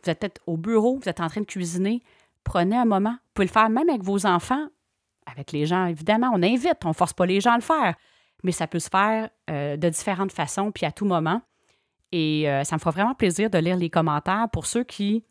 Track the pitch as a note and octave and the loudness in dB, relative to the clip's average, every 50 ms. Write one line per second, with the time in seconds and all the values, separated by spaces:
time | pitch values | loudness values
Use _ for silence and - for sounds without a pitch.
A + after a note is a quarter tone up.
0 | - - D#3+ - - G3 _ - _ - E3+ D#3+ E3 G#3 A#3 A3 G#3+ A#3+ C4 C4+ | -2 -2 -4 -2 -4 -8 _ -10 _ -6 -6 -4 -2 2 2 4 4 4 0 0
1 | - F#3+ E3 - F3 E3 - G#3+ G#3+ - - F#3+ F3+ E3 E3+ F3+ F#3+ G3 A3+ A#3+ | -4 -6 -4 -4 -6 -4 -4 -4 -6 -6 -6 -6 -6 -4 -2 -2 0 0 0 -2
2 | _ _ _ _ _ _ _ _ _ - - F#3+ E3+ F#3 G#3+ B3 B3 A3+ G3+ F#3+ | _ _ _ _ _ _ _ _ _ -2 0 2 2 2 2 2 2 2 2 2
3 | G3 A3 A#3+ B3 _ _ _ - G3+ F#3 - - G#3+ A3 A3 B3 D#4 F4 D4+ A3+ | 2 0 -2 -6 _ _ _ -2 -2 2 4 4 4 4 4 2 2 2 0 0
4 | F#3 F#3+ G3 G3+ F#3 G#3 F3+ F3 - - B3+ C#4 D#4 D4 _ _ _ _ _ _ | 0 -2 -2 0 2 2 2 2 2 0 -2 -2 -2 -6 _ _ _ _ _ _
5 | _ _ _ _ _ - A#2+ C3 C3+ - - D3 D3 D#3 F3 F#3 F#3 F3 E3+ D3 | _ _ _ _ _ -18 -14 -14 -12 -6 -2 -2 0 2 2 2 0 0 -2 -4
6 | D#3 E3 G#3 A3+ A#3+ B3+ A#3+ F#3+ F3 G3 A#3+ B3+ B3 F4+ D#4 - - E3+ D#3+ - | 0 0 2 2 2 2 2 2 2 2 2 2 2 0 0 0 0 -4 0 0
7 | - C3+ - - - F3+ F#3 G3 G3 B3 A#3 A#3 - - D#4+ D#4 C4 F#3+ E3 _ | 0 -2 2 0 0 2 2 2 4 4 2 2 2 0 0 2 2 0 -2 _
8 | _ _ _ _ _ _ _ _ - F#3 E3+ - E3+ D#3 - E3+ D#3+ - - F#3+ | _ _ _ _ _ _ _ _ -4 -4 -2 -2 -4 -4 -4 -6 -6 0 0 2
9 | G3 G#3+ A3 A3 A3 A3 _ _ _ - D#3+ C#3+ C#3+ D3 C#3+ D3+ D#3+ E3+ D#3+ - | 2 2 2 0 -4 -6 _ _ _ -8 -6 -4 -4 -4 -4 0 0 0 0 0
10 | - - G3 F3 G3 G3 - - D#3+ D3 - - G3 G#3+ G3+ - - D#3 - - | -4 -4 -2 -2 -2 -4 -2 -4 -4 -4 -2 -4 -4 -4 -4 -4 -4 -4 -4 -2
11 | G#3+ G3+ F3+ E3+ D#3 D#3 F3+ A#3 - _ _ _ _ _ _ _ _ _ _ _ | -2 0 2 2 2 2 0 -2 -4 _ _ _ _ _ _ _ _ _ _ _
12 | _ _ - F3 D#3+ D#3 D3+ D3+ D3+ D3 C#3 C#3 C#3+ - - D#3 - F3 D3 F3 | _ _ -2 0 0 2 2 2 2 2 0 0 0 -2 -4 -2 -2 -2 0 0
13 | G3+ A#3 C4 _ - F#3+ E3+ G#3 G#3+ A3 F#3+ F3 E3 E3+ F#3 F#3 F3 E3 - E3+ | 0 -2 0 _ 0 0 2 2 0 2 2 2 2 2 0 0 -2 0 0 0
14 | D#3+ D#3+ D3 D3 - - F#3 G#3+ A#3 G#3+ - - D#3 - - A#3 B3 - - - | 2 2 0 0 0 -2 -2 0 -2 -2 -4 -6 -6 -2 -2 -2 -4 -4 -6 -4
15 | G3+ G3+ G#3+ A3+ A3 _ | -2 0 0 -2 -2 _